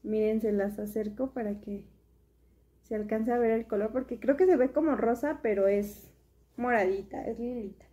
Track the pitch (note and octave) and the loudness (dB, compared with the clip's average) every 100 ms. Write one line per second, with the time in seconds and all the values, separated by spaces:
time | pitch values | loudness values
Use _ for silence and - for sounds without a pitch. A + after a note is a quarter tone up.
0 | G#3+ G#3+ G#3+ A3 G#3+ G#3 G3+ G#3 G#3 A3 | -2 0 2 0 0 0 -2 -4 -6 -4
1 | G#3+ G#3 C4 B3+ G#3+ G3+ G#3 G3+ - _ | -6 -6 -6 -4 -6 -6 -8 -12 -12 _
2 | _ _ _ _ _ _ _ _ _ A3 | _ _ _ _ _ _ _ _ _ -6
3 | G#3+ A3 A3+ A#3+ A#3 A3+ A3+ G#3 G#3+ B3 | -2 -2 0 2 2 2 0 -2 -2 -4
4 | C4 A#3+ - C#4+ F#4 E4+ C4+ D4+ D#4 B3+ | -6 -2 0 4 6 6 4 2 2 2
5 | A#3 B3 D4 D4 A3+ G3 G3 G3+ G3+ - | 2 2 -2 -2 0 2 4 2 -2 -10
6 | - _ _ _ _ - A#3+ A#3 F#3 G3 | -20 _ _ _ _ -6 0 2 2 -2
7 | G3 - G#3 A3+ A#3+ B3 G3 - - | -6 -8 -8 -6 -6 -8 -10 -14 -20